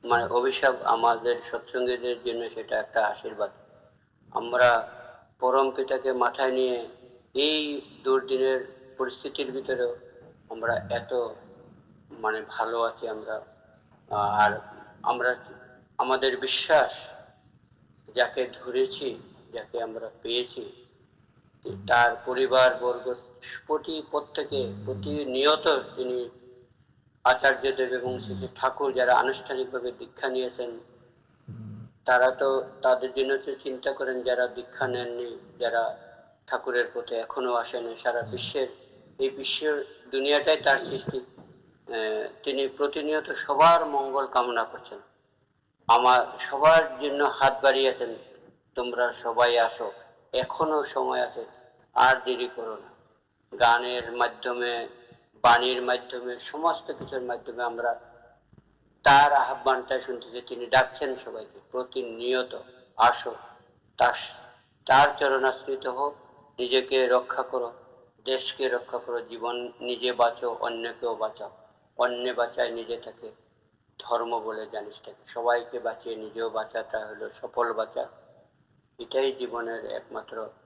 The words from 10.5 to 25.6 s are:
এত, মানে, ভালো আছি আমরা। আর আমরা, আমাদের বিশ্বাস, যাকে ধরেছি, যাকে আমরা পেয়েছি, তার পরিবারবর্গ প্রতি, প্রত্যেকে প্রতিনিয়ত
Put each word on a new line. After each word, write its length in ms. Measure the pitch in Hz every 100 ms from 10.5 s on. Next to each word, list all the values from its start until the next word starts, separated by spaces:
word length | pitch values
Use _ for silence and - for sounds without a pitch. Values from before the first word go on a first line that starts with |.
| 113 113 113 101
এত, 400 | 117 - 127 113 - - - - - _ - _
মানে, 320 | - 110 110 107
ভালো 340 | - 110 117
আছি 260 | 117 - 117
আমরা। 340 | 107 107 110 - _ _ _ _ _ _
আর 500 | 104 104 107 104 104 - - - -
আমরা, 320 | - 123 123 123 - - - - _ _
আমাদের 400 | 127 131 135 127
বিশ্বাস, 720 | 131 - - 156 127 - - - - _ _ _ _ _ _ _ - -
যাকে 340 | 120 - 127
ধরেছি, 680 | - 123 123 131 - 139 104 - - -
যাকে 300 | 117 104 117
আমরা 260 | 113 113 113 -
পেয়েছি, 640 | - 120 123 - 104 - - _ _ _ _ _ _ _ - 98 104
তার 280 | 120 120 117 -
পরিবারবর্গ 920 | 127 131 127 127 123 123 120 127 123 - - - - -
প্রতি, 360 | 151 - 160 147
প্রত্যেকে 640 | 147 147 - 143 139 123 101 104
প্রতিনিয়ত 840 | 131 - 147 135 127 143 156